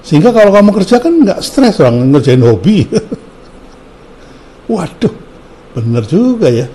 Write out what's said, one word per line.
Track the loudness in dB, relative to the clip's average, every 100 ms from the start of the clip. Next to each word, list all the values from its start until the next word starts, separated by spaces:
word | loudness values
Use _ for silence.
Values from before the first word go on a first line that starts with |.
Sehingga | 0 0 2
kalau | 4 4
kamu | 4 2 0
kerja | 0 0
kan | 0 0
nggak | 0 -2
stres | -6 0 0 2
orang | 0 2 0
ngerjain | 0 2 2
hobi. | 2 2 0 0 0 -4 -6 -14 -16 -20 -20 -20 -20 -20
<laughs> | -20 -20 -20 -20 -20 -20 -20 -20 -8
Waduh, | -8 -8 -6 -6 -6 -20 -20 -20 -20 -14
bener | -8 -4 -4 -2
juga, | -2 0 0 0
ya. | -2 -6